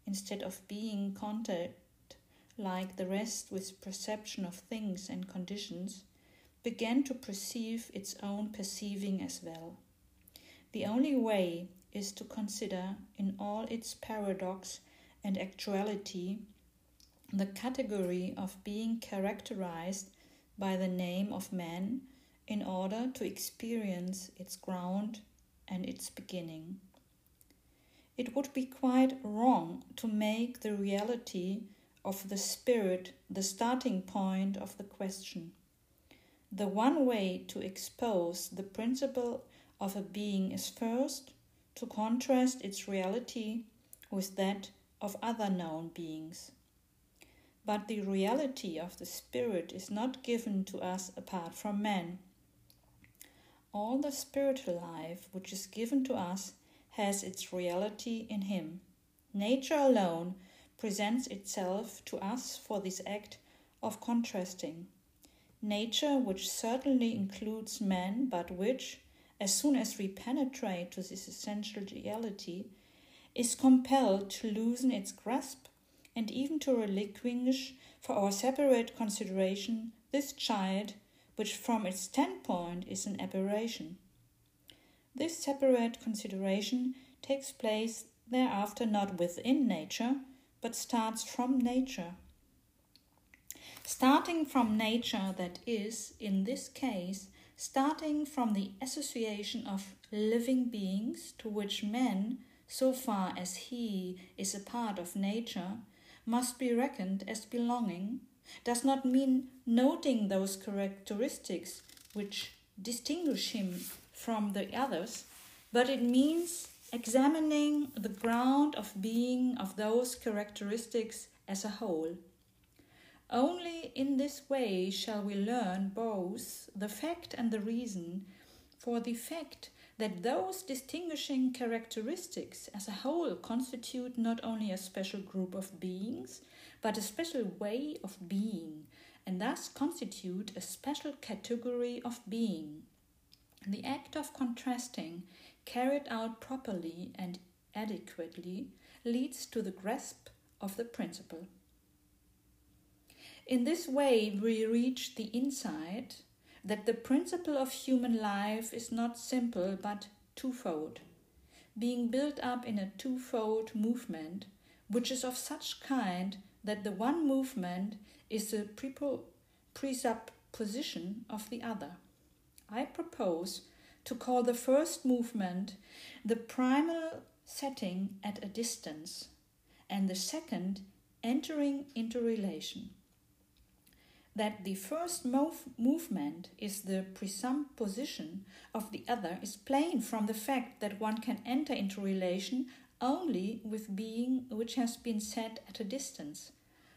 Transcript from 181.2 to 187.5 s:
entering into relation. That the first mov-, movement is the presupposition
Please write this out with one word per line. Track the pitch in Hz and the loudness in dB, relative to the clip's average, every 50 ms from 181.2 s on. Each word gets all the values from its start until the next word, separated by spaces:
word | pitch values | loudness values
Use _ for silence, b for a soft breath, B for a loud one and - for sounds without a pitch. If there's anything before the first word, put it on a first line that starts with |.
| - | 0
entering | 233 262 302 - - 311 294 285 285 277 277 269 - - | 0 2 2 0 0 0 2 2 2 2 0 -4 -6 -4
into | 226 226 226 - 247 | -4 -4 -2 0 2
relation. | 233 233 226 220 196 185 160 156 - - - - - - - - _ _ _ _ _ _ _ _ _ _ _ _ - _ _ _ _ b b b b b b b b b b | 2 2 2 2 0 -2 -2 -4 -6 -8 -8 -10 -12 -12 -14 -18 _ _ _ _ _ _ _ _ _ _ _ _ -20 _ _ _ _ b b b b b b b b b b
That | 214 214 214 214 - 180 | 0 0 0 0 -2 -4
the | 196 190 | -4 -4
first | 190 - - 302 330 349 339 - - - | -4 -2 -4 -2 -2 -2 -2 -4 -4 -2
mov-, | 247 254 269 294 330 - - - 262 - | 2 4 4 4 4 0 -4 -12 -12 -2
movement | - 233 262 311 330 - - 196 156 143 147 160 175 185 - - | 2 4 4 4 4 0 -2 -2 -2 -2 -2 -4 -6 -12 -14 -10
is | - 208 208 196 - | -8 -6 -6 -6 -6
the | 180 190 190 190 190 190 190 | -4 -2 -2 -2 -2 -4 -8
presupposition | - 214 196 - - 247 254 | -8 -8 -6 -4 -2 0 0